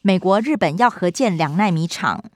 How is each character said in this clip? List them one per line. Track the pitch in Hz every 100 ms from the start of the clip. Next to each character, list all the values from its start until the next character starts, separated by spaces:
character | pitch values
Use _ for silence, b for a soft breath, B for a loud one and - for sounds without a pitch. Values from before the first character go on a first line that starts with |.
美 | 196 185
国、 | 185 202
日 | 247 302
本 | 170 165
要 | 240
合 | - 180
建 | - 240
两 | 165 151 165
奈 | 214
米 | 165 165
厂。 | - 127 85 -